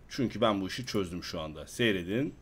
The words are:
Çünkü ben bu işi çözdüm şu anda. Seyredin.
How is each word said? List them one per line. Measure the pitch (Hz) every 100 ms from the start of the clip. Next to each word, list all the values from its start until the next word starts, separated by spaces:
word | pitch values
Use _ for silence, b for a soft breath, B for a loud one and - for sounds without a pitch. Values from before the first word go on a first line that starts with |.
| - -
Çünkü | 117 104
ben | 104 104
bu | 92
işi | - 127
çözdüm | 107 92 90
şu | - 87
anda. | 80 76 73
Seyredin. | - 120 95 87 107 156 -